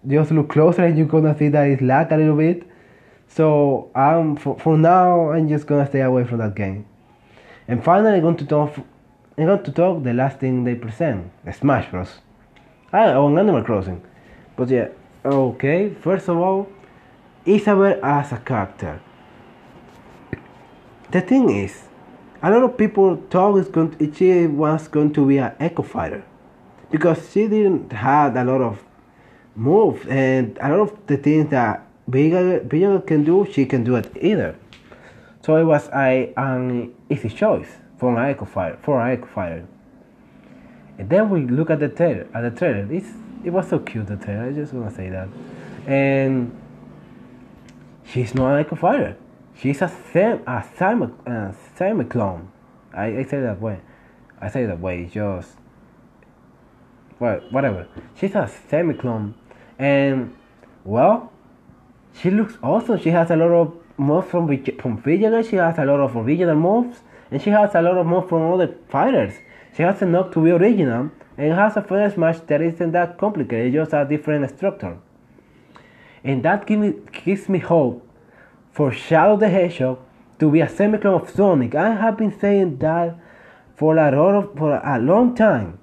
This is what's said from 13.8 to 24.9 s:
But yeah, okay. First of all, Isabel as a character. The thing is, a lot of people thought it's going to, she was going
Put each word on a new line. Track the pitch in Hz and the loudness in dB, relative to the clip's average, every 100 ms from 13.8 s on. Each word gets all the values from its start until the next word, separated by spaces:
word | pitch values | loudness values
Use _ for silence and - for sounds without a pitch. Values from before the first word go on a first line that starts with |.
| 92 90 - _ - - - - | -2 -10 -14 _ -20 -20 -20 -6
But | 123 | 0
yeah, | 127 110 - - - | 0 -2 -8 -20 -8
okay. | 135 139 131 120 139 165 202 - | -2 0 0 -2 -2 0 -2 -4
First | 156 185 - | -4 -4 -2
of | 170 | -2
all, | 180 190 202 - - - - _ _ _ | 0 -2 -6 -16 -20 -20 -20 _ _ _
Isabel | - 208 208 196 196 175 | 0 2 4 4 4 2
as | 139 143 139 | 0 -2 -2
a | 113 | -8
character. | - 117 95 - 90 85 - - - - - - - - - - - - - - - - - - - - - | -4 -4 -4 -8 -12 -12 -18 -20 -20 -20 -20 -20 -20 -20 -20 -20 -20 -20 -16 -16 -16 -20 -20 -20 -20 -20 -4
The | 185 | -2
thing | 185 262 233 | 2 4 4
is, | 101 98 - - - - - - - | 2 -4 -10 -20 -20 -20 -20 -20 -4
a | 160 | 2
lot | 226 | 4
of | 254 247 | 2 2
people | 214 208 190 165 - | 0 4 2 2 -2
thought | 180 196 196 | 2 4 2
it's | 180 | 0
going | 160 160 - | 0 0 0
to, | 151 | -4
she | 151 180 180 170 | 2 4 4 2
was | 143 151 156 | 0 0 -2
going | 156 | -2